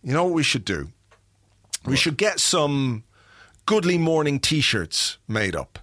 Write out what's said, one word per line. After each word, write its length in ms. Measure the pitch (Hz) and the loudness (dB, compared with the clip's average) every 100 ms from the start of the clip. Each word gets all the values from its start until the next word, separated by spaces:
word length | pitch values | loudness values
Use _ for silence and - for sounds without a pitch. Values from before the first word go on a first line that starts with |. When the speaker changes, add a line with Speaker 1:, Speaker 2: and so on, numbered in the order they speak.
Speaker 1:
You 100 | - | -2
know 100 | 147 180 | 0 2
what 80 | |
we 100 | 165 | 2
should 200 | 139 131 | 2 0
do? 260 | 101 87 76 - _ _ _ _ _ _ _ - - | -2 -6 -6 -14 _ _ _ _ _ _ _ -10 -2
We 80 | |
Speaker 2:
What? 60 | 135 | 0
Speaker 1:
should 180 | 165 143 | 0 0
get 220 | 208 165 | -2 0
some 640 | - 185 147 143 135 113 - _ _ - - _ - | 0 2 2 0 -2 -4 -10 _ _ -20 -20 _ 0
Goodly 320 | 214 175 175 | 2 2 2
Morning 420 | 165 160 147 139 | 2 2 2 0
t-shirts 800 | - 160 127 110 80 - - - - | 0 2 2 0 -2 -4 -4 -6 -6
made 280 | 110 101 82 | -2 -2 -2
up. 240 | 65 - | -8 -14